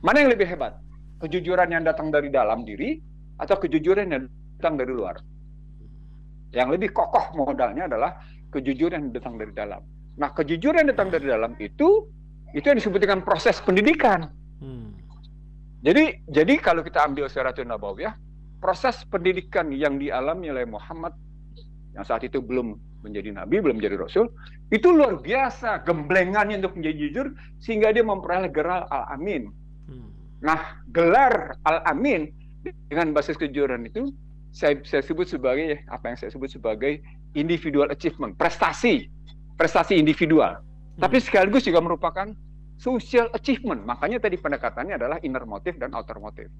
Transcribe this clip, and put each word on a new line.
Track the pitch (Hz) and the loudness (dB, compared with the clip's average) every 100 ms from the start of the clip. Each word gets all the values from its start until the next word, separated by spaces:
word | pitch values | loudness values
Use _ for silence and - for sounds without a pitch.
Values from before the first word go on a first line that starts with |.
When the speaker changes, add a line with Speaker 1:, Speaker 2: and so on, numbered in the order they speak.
Speaker 1:
Mana | 170 254 277 | 4 6 6
yang | |
lebih | 233 190 | 4 2
hebat? | 175 120 - - - - - | -2 -6 -8 -18 -20 -20 -12
Kejujuran | 160 175 165 180 175 | -4 -4 0 2 2
yang | 165 160 | 2 0
datang | 156 156 | 0 0
dari | 151 143 | 0 2
dalam | 139 107 113 113 | 2 2 0 -4
diri | 104 190 311 - - - - | -8 -6 -6 -10 -20 -20 -12
atau | - 196 | -2 0
kejujuran | 180 156 156 190 196 | 2 0 2 2 2
yang | 143 131 - - - | -4 -6 -14 -20 -4
datang | 170 151 | -2 -2
dari | 127 | -4
luar? | 127 95 85 - - - - - - - - - - - - - | -4 -6 -8 -14 -20 -20 -20 -20 -20 -20 -20 -20 -20 -20 -20 -8
Yang | 123 127 | 0 2
lebih | 165 226 | 2 -2
kokoh | 220 226 240 - 160 | 0 2 2 0 -4
modalnya | 135 139 117 117 180 | -4 0 -2 -2 -4
adalah | 117 143 175 - - - | -2 -2 -4 -18 -20 -10
kejujuran | 147 131 131 165 165 143 | -6 -4 -2 -2 -2 -6
yang | |
datang | 120 123 117 | -8 -10 -10
dari | 107 | -10
dalam. | 101 104 98 - - - - | -8 -10 -10 -16 -20 -20 -6
Nah, | 139 | -6
kejujuran | - 151 165 240 311 | -2 -2 0 2 4
yang | 294 | 4
datang | 226 190 | 2 0
dari | 170 139 | 0 0
dalam | 113 113 120 | 0 0 -4
itu, | 104 - 311 427 427 - - - - | -12 0 4 4 2 -16 -20 -20 -10
itu | 147 277 | -4 2
yang | 269 | 2
disebut | 214 190 | 4 2
dengan | 196 196 | 2 2
proses | 180 180 233 190 | 2 2 2 2
pendidikan. | - 185 214 330 254 185 165 - - - | 2 4 4 4 4 2 -2 -12 -18 -16
Speaker 2:
Hmm. | 139 123 110 98 - - - - - - - - | -14 -14 -14 -16 -18 -20 -20 -20 -18 -18 -20 -4
Speaker 1:
Jadi, | 139 214 311 - - | 4 4 4 0 -2
jadi | 139 165 294 | 2 4 4
kalau | - 165 | 4 0
kita | 165 165 147 | 0 0 0
ambil | 139 139 | 0 -4
Siratun | 139 131 123 120 | -2 -4 -4 -6
Nabawiyah, | 113 101 101 175 214 - - - - | -6 -8 -8 -8 -10 -18 -20 -20 -6
proses | 185 180 262 233 - | -2 0 -2 -4 -6
pendidikan | 196 175 185 180 202 160 | -2 0 0 -2 -2 -2
yang | 135 147 139 | 0 0 0
dialami | 143 127 135 170 170 | -4 -2 -2 -4 -6
oleh | 135 120 | -6 -6
Muhammad | 107 - 165 165 - - - - - - - - | -8 -12 -10 -10 -12 -20 -20 -20 -20 -20 -20 -18
yang | - | -14
saat | 101 113 123 | -6 -4 -4
itu | 139 | -6
belum | 120 127 117 104 - - 107 | -4 -4 -4 -10 -16 -18 -12
menjadi | 101 98 | -10 -10
nabi, | 98 92 175 | -12 -2 0
belum | 175 117 | 2 0
menjadi | 104 98 | -2 -4
rasul, | 90 - 233 - - - - | -2 0 0 -2 -20 -20 -2
itu | 214 359 | 4 6
luar | 339 269 170 | 8 6 2
biasa | 123 254 262 - 240 196 - | -2 0 0 -2 -4 -4 0
gemblengannya | 165 147 190 180 202 208 208 | -2 2 2 4 2 0 0
untuk | 190 | -4
menjadi | 160 156 156 | -4 -6 -4
jujur, | 147 160 277 - - - | -4 -4 -6 -8 -18 -16
sehingga | - 220 214 | -4 2 4
dia | 220 | 4
memperoleh | 220 196 - 180 185 | 2 0 -2 -2 0
gelar | 143 170 180 - | -2 0 -2 -2
Al-Amin. | 139 117 139 208 180 107 - - - - | -6 -6 -8 -4 -6 -6 -14 -20 -20 -18
Speaker 2:
Hmm. | 127 110 - - - | -18 -18 -18 -20 -8
Speaker 1:
Nah, | 147 156 - - - | -2 -2 -2 -14 -6
gelar | 143 170 214 269 214 156 135 | 2 6 8 6 4 -2 -4
Al-Amin | 156 165 165 147 269 208 151 - - - - - - | 0 2 0 0 2 0 -2 -10 -20 -14 -14 -14 -6
dengan | 147 165 | -2 2
basis | 151 143 151 | 0 0 -4
kejujuran | 156 139 139 123 113 | -4 -2 -2 -2 -6
itu | - 277 277 - - - | -6 -8 -8 -18 -20 -20
saya, | - 151 143 | -2 0 0
saya | 147 147 135 | 0 -2 -2
sebut | 160 175 | -4 -4
sebagai, | 156 127 131 160 143 - | -2 0 0 -2 -6 -8
apa | - 113 | -10 -10
yang | 120 | -10
saya | - | -10
sebut | 135 135 | -10 -12
sebagai | - 113 107 131 147 - - - 147 | -6 -6 -2 -2 -4 -8 -20 -10 -4
individual | 156 170 156 143 143 | 0 0 0 2 2
achievement, | - 165 - 120 | 0 -4 -4 -10
prestasi, | 92 170 - 175 - 247 151 - - - - - | 0 0 2 0 2 2 2 0 -16 -18 -20 -20
prestasi | - 160 190 165 190 | -2 2 2 4 4
individual. | 151 147 160 160 107 85 | 4 4 4 6 4 0
Speaker 2:
Hmm. | - - - - | -14 -20 -20 -2
Speaker 1:
Tapi | 185 247 | 2 2
sekaligus | 240 208 190 240 | 4 4 6 4
juga | 226 165 | 4 2
merupakan | 170 160 175 170 202 220 - - - - | 4 -2 -2 -4 -8 -10 -18 -20 -20 -8
social | - 254 - 247 233 | -2 -2 2 2 2
achievement. | 226 - 254 247 139 101 | -2 -2 -2 -2 -6 -6
Makanya | 123 151 240 | -4 -2 -2
tadi | 214 175 | -2 -2
pendekatannya | 151 143 120 113 151 180 | -4 -4 -4 -6 -8 -6
adalah | 123 160 | -4 -4
inner | 139 131 120 | -6 -6 -8
motive | 101 180 160 | -10 -10 -8
dan | 123 | -8
outer | 117 110 110 | -10 -10 -14
motive. | 104 104 107 - | -14 -16 -20 -20